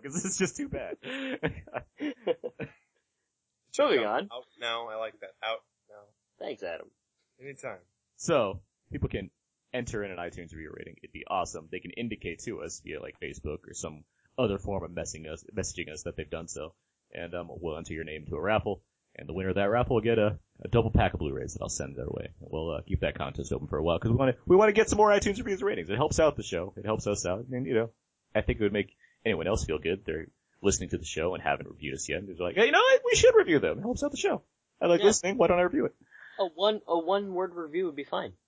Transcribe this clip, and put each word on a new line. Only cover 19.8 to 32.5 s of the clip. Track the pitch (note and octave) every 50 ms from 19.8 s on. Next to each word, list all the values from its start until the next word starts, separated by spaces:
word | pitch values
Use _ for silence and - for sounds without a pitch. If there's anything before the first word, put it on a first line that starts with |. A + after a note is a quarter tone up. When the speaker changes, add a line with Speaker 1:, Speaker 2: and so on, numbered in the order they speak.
| A#2+ - C3
Speaker 1:
will | A2+ G#2
get | A#2 A#2 A2
a, | G#2 G#2 G#2 - _ _ _ -
a | - -
double | - A#2 A2+ A2
pack | - - G#2+ F#2 -
of | -
Blu-rays | F2 D2 C2+ B1+ B1 - -
that | -
I'll | - -
send | - - C#2 C#2 C#2
their | B1 B1
way. | - - - - - - -
And | - -
we'll, | - D#2 D#2+ E2+
uh, | D#2 - -
keep | - F#2 -
that | - D#2+ -
contest | - D2+ C#2 - - C#2 -
open | - C2+ C#2+
for | - D#2
a | C#2+ D#2
while, | E2+ E2+ E2+
'cause | - A2+
we | A#2
wanna, | B2+ C3+ C3 B2 - -
we | - F3+
wanna | F#3+ G#3+ G#3+ G#3
get | G#3+ A3+ A3
some | -
more | G#3 G#3+ G#3
iTunes | G3+ G3+ - G3+ G3+
reviews | G#3+ B3 A3+ G3 F#3
and | -
ratings. | G3+ - - E2 D#2+
It | G2+
helps | A#2 D3+ D3+ - -
out | D#3+ D3+ C#3+
the | - G#2+
show. | - - E2+ F2 G2 -
It | - -
helps | G#2 A2 G#2+ -
us | G2+ G#2 G2 -
out. | F2 F2+ G#2+ B2 C3
And, | B2+ B2 C3
you | - C3
know, | A2 A#2 A2+ - _ _ _ _ _ _ _ -
I | A2
think | - - B2 A#2
it | G#2+
would | G2+ G2+
make | G#2 F#2+ - _ _ _ _ _ _ -
anyone | A2+ G2+ D#2+ D#2+
else | F2+ G#2+ - -
feel | - D#2 D2
good. | D2+ E2 F#2 G2 -
They're | - D#2 D#2+ D#2+ - _ _ _ _ _ _
listening | - G2+ - - F#2+ D#2+
to | -
the | D#2+ D#2
show | - - D#2+ D#2+ F2+ F#2
and | D#2 -
haven't | D2+ C#2+ C#2 D2 -
reviewed | - - D2+ C#2 C2+
us | C2 - -
yet. | C#2+ F2 G#2
They're | G2 F2 D#2+ F2+
like, | F2